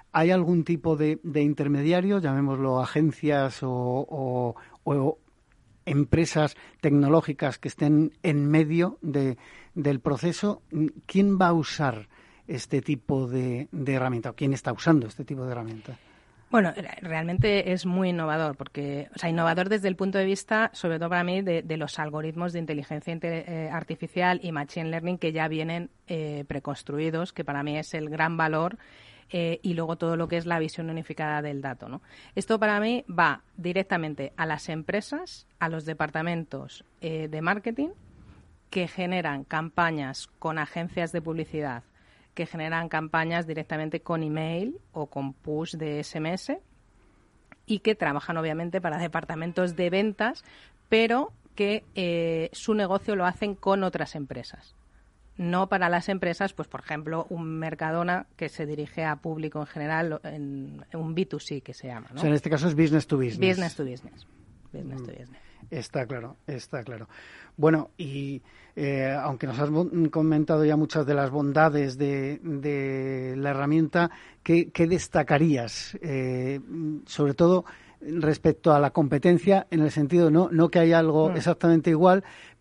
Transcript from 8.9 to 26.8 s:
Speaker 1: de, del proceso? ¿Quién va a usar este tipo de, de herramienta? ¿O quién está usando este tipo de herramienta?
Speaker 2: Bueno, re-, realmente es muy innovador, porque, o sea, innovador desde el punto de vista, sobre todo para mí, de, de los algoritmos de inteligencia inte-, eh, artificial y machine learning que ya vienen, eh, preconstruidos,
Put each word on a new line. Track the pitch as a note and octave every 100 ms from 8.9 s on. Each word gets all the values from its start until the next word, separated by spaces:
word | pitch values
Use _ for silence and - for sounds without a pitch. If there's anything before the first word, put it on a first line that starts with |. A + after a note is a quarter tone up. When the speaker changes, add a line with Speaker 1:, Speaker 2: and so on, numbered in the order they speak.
| C#4+
Speaker 1:
de, | E3 C#3+ C3+ A#2+ - - -
del | E3+ C#3+ C3+
proceso? | D#3 C#3 F3 E3 G#3 G#3 _ D#3 D#3 - -
¿Quién | F#3+ G3+ F#3+
va | F3+
a |
usar | E3 C#3+ - C#3 A2 G#2 _ _ _ -
este | C3 - C#3
tipo | - C#3 - C#3 B2
de, | B2+ B2+ A#2+ C#3+
de | - C3+
herramienta? | C3+ B2+ A#2+ A#2
¿O | -
quién | C#3+
está | C3+ C#3
usando | A2+ E3 D#3 A2
este | - B2
tipo | C3+ B2+
de |
herramienta? | A#2+ A2 A2 - B2 _ _ _ _ _
Speaker 2:
Bueno, | A#3 F3 G3+
re-, | - -
realmente | F3+ D#3+ E3+ F#3 G#3+ G3+ F#3+
es | F3+ F#3
muy | F3+ F#3
innovador, | F3 D#3+ D#3 D#3 C3+
porque, | C3+ - C#3+ C#3+ D3
o | -
sea, | E3+
innovador | E3 E3 E3 F#3+
desde | G#3+ F#3+
el | F3+
punto | G3 G3
de | F#3+
vista, | G3 - A3 A3+
sobre | - F3 D#3+
todo | E3+
para | F3
mí, | F3 F#3
de, | F#3+ E3
de | E3 D#3+
los | D3 -
algoritmos | D3+ D3+ D#3 D#3+ F3
de | E3+
inteligencia | D#3+ D3 C3+ D3+ -
inte-, | E3 E3+ E3 F3
eh, | E3 D#3
artificial | E3+ - E3 E3 F3 F3+ F3+
y | F3
machine | D#3 C#3+ F3 D#3+
learning | E3 E3+ F3+
que | E3
ya | D#3+ D#3
vienen, | D#3 D#3+ E3+ F3 _ -
eh, | D#3+ D3+ D3 C#3+
preconstruidos, | C#3+ C#3+ C#3